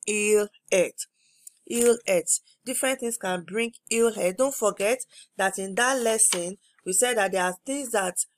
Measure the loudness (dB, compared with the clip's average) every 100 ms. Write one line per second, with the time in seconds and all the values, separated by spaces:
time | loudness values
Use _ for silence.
0 | -4 -2 2 2 0 _ _ 2 2 -4
1 | -16 _ _ _ -20 -20 -6 2 4 4
2 | 2 0 0 -2 -4 _ -8 -2 -2 -2
3 | -4 -6 -4 -6 -4 -4 -4 -8 -4 2
4 | 2 2 -2 0 -2 0 -2 0 -2 -2
5 | -6 -18 -14 -4 -2 -2 -4 -2 0 2
6 | 2 4 2 2 -4 -10 _ _ -4 0
7 | 2 2 0 0 -2 -2 -6 -6 -2 -2
8 | -2 -4 -8